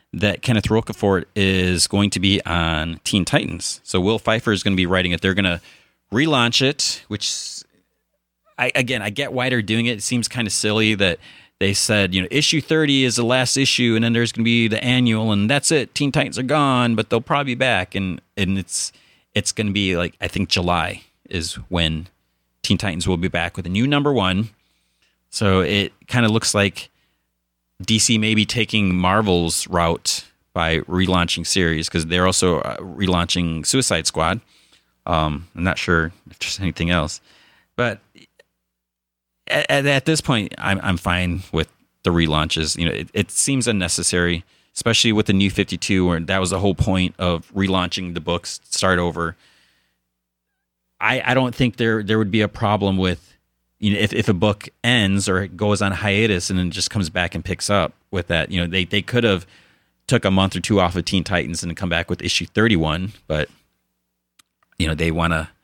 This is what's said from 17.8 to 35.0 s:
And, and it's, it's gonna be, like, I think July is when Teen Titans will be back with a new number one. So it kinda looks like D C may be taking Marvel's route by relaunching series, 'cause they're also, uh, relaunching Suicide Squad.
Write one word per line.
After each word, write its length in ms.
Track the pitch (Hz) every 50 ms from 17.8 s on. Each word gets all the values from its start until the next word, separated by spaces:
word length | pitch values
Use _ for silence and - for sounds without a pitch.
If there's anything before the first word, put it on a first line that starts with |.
| 92 - -
And, 240 | 101 98 92 87 - - _ _
and 220 | - 101 90 98 98
it's, 340 | 90 - - - - - - _ _ _ _ _ _ _ -
it's 180 | 107 98 -
gonna 200 | - - 110 104
be, 240 | 95 104 101 92 92
like, 200 | 85 87 85 - -
I 80 | - 92
think 220 | - - 98 90
July 540 | - - 87 87 87 87 82 87 101 - - _ _ _ - -
is 240 | - 90 80 85 - - - -
when 380 | 92 87 85 80 80 78 87 - _ _ _ _ _ _ _ _ _ _ -
Teen 140 | - 107 -
Titans 300 | - 104 82 85 85 -
will 100 | 92 85
be 100 | 85 92
back 280 | - 85 85 87 -
with 100 | - 87
a 40 | 85
new 180 | 90 101 120 139
number 240 | 147 143 143 147
one. 380 | 143 120 95 92 92 95 110 113 - _ _ _ _ _ _ _ _ _ _ _ _ _ _ _
So 320 | - - 110 98 95 95
it 320 | 92 73 101 101 101 - - _ _ -
kinda 200 | - 127 120 110
looks 260 | 107 113 - - -
like 360 | 104 101 101 - - - - _ _ _ _ _ _ _ _ _ _ _ _ _ _ _ _ _ - 95
D 140 | - 113 110
C 180 | - - 120 110
may 180 | 107 110 110
be 100 | 107 107
taking 500 | - - 123 110 98 - 110 101 95 90
Marvel's 720 | 90 90 92 95 107 110 101 92 87 85 82 80 - - -
route 580 | 90 87 85 82 82 - - - - - - - _ _ _ _ -
by 260 | - 82 80 82 80
relaunching 640 | - - 85 90 95 90 90 90 87 85 - - 82
series, 440 | - - 95 92 82 82 78 82 -
'cause 160 | - 87 80 80
they're 180 | 85 87 92
also, 340 | 95 92 - - 90 85 73
uh, 180 | - - - -
relaunching 880 | - 95 78 62 101 90 90 87 87 85 - 90 87 82 82 80 76
Suicide 420 | - - 135 127 - - 82 78 -
Squad. 340 | - - 82 80 92 113 - _ _ _ _ _ _ _ _ _ _ _